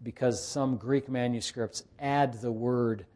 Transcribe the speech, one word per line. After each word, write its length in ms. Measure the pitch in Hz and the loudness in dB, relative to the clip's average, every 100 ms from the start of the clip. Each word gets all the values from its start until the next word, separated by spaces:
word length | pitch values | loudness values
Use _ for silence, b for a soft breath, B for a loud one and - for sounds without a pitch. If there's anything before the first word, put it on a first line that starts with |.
because 420 | 117 - 127 110 - | -12 0 0 0 -2
some 320 | 147 131 123 | -2 0 0
Greek 320 | 117 139 135 | 2 0 0
manuscripts 760 | 131 123 120 - - 110 - - - | -2 0 0 -4 -4 -4 -6 -14 -6
add 420 | 143 143 135 113 | 0 4 2 2
the 100 | 120 | -4
word 560 | 110 120 123 117 107 92 | 0 0 2 2 0 -6